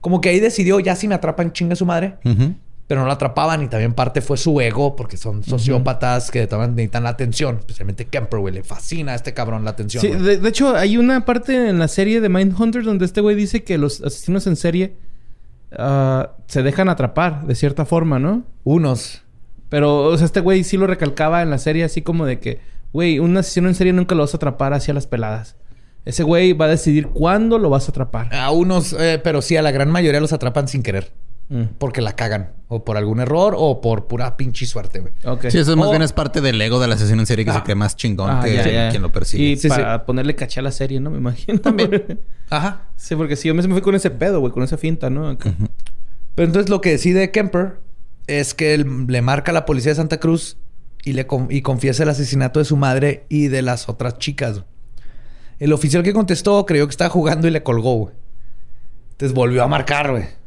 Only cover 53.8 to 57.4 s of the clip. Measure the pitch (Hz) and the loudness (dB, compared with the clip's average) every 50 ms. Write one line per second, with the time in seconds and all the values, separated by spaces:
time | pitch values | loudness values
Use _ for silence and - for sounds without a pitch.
53.8 | - - 107 - 123 123 120 - - - 139 - 139 117 104 101 - - - - | -6 -8 -8 -6 -6 -6 -6 -6 -8 -8 -6 -4 -4 -4 -4 -8 -10 -14 -16 -16
54.8 | - - - - - - - - - - - - - - - - 143 147 151 143 | -16 -12 -10 -8 -8 -8 -8 -8 -12 -12 -14 -12 -14 -14 -10 -2 2 2 2 2
55.8 | - 143 143 175 170 196 202 220 214 180 180 - - 202 202 202 196 196 165 143 | 2 2 2 2 2 2 2 2 2 0 0 0 2 2 2 2 2 2 2 2
56.8 | 147 143 - - 170 175 - 180 156 156 147 156 | 2 0 0 -2 -2 0 2 2 2 2 0 2